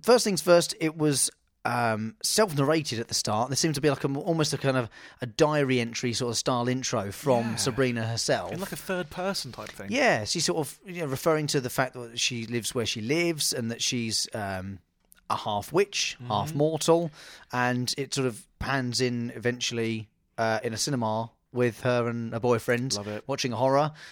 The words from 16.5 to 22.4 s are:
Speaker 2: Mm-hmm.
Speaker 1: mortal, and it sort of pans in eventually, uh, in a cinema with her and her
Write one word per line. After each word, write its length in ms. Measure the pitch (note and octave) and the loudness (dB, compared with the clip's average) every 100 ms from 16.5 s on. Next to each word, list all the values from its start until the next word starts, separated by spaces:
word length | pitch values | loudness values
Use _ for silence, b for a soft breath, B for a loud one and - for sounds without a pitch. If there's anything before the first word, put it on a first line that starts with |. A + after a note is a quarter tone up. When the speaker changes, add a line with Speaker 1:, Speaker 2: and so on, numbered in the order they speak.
Speaker 2:
Mm-hmm. 80 | D3 | 0
Speaker 1:
mortal, 520 | D3+ D#3 - E3 E3+ B B B B | 0 2 4 4 2 B B B B
and 400 | B2 B2 B2 B2 - | 0 2 2 -2 -4
it 160 | C3+ | -4
sort 140 | - C3 | 0 -2
of 180 | A2 - _ | -2 -16 _
pans 400 | - C3+ B2 A#2+ | -2 -2 -2 0
in 300 | B2+ A#2+ A#2 | 0 0 -4
eventually, 760 | B2 A2+ B2 - A#2+ A2+ A2 G#2+ _ _ - | -2 -2 0 -4 -2 -2 -2 -6 _ _ -2
uh, 220 | A2+ A2 | 0 0
in 100 | A#2+ | -2
a 60 | A2 | -2
cinema 520 | - C#3 A2+ A2 A2 _ _ | -2 0 0 -2 -4 _ _
with 280 | B2 B2 G#2+ | 0 0 2
her 280 | B2+ B2 A#2 | 0 2 0
and 240 | A#2 A2+ | -2 -6
her 60 | A2+ | -2